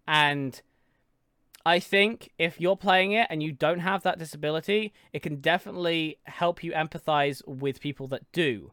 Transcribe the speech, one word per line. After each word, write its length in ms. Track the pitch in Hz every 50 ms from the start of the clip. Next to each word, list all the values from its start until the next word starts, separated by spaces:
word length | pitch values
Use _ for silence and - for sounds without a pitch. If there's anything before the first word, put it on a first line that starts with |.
| -
And 560 | - 156 151 151 143 143 143 139 131 - - - _ _ _ _ _ _ _ _ _ _ _ _ _ _ _ _ _ _ - -
I 140 | 165 175 180
think 500 | - - 196 196 202 220 226 - - - _ -
if 220 | 165 170 - -
you're 160 | 165 175 196
playing 340 | 190 - 196 185 185 185 196
it 160 | 208 220 233 -
and 140 | 165 156 151
you 80 | 156
don't 300 | 147 - 156 151 175 175
have 240 | 165 190 196 185 -
that 160 | 185 170 170
disability, 720 | 160 151 - 151 151 151 156 160 - - 202 214 214 208 _ _ _ _ -
it 100 | 147 -
can 180 | 165 147 139
definitely 800 | 135 160 170 185 - 214 - 180 175 170 170 165 160 156 147 _ -
help 360 | - - - 175 175 175 - -
you 80 | 170 165
empathize 720 | 160 156 156 - 160 - - 151 147 143 143 135 - -
with 360 | - 139 131 139 139 131 -
people 260 | - 143 135 - 139 131
that 220 | 139 - - _
do. 400 | - 175 170 143 117 98 76 -